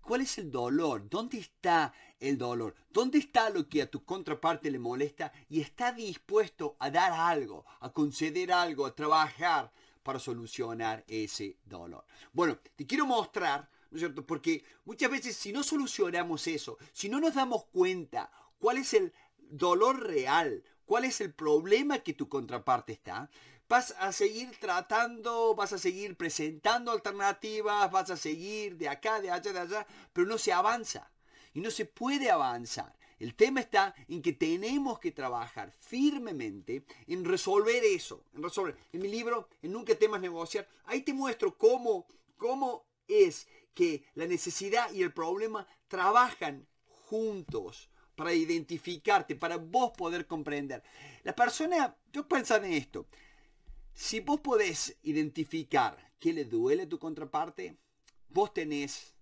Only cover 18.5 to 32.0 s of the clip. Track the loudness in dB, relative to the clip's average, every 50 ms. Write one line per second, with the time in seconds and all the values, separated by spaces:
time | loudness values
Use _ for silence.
18.5 | _ _ 2 2 2 2 -2 4 4 4 2 2 _ _ _ _ _ _ -20 -18
19.5 | -4 0 4 4 6 6 6 4 4 2 -2 -2 0 0 2 4 4 4 4 2
20.5 | -2 -6 _ _ _ _ _ 0 0 2 2 0 -2 -2 -4 -6 -6 -4 2 4
21.5 | 4 4 6 6 4 4 4 2 0 -2 -2 -6 -4 -4 -6 -4 -2 -4 -4 -4
22.5 | -8 -4 2 2 2 2 0 -6 -14 -12 _ -10 -10 -10 -10 -12 _ -20 -20 -20
23.5 | -20 -20 _ _ 4 4 4 2 -6 -4 -4 -4 0 2 0 0 0 -2 -10 -10
24.5 | -12 -10 -4 -2 -2 -2 0 0 2 2 2 2 -2 -4 -4 -2 0 2 4 4
25.5 | 4 2 0 -2 -2 -2 -2 -2 -2 -2 -8 -10 -6 _ -4 -4 -2 -2 -4 -4
26.5 | -6 0 _ 2 2 2 0 -2 -4 -2 -4 -6 -6 0 0 0 0 0 -6 -8
27.5 | -6 -4 -2 0 2 2 2 2 2 0 0 0 -6 -6 -4 -6 -6 -6 -8 -8
28.5 | -8 -6 -8 -8 -8 -6 -6 -6 -6 -4 -2 -2 -2 -2 -2 -4 -4 -4 -4 -6
29.5 | -6 -6 -6 -4 -6 -6 -8 -8 -18 -20 -20 _ _ 0 0 0 0 -2 0 2
30.5 | 2 4 4 4 2 0 -2 -8 -10 -10 -12 -16 _ _ _ _ _ -20 -20 -14
31.5 | _ -6 -6 -4 -4 -4 -6 -6 _ -6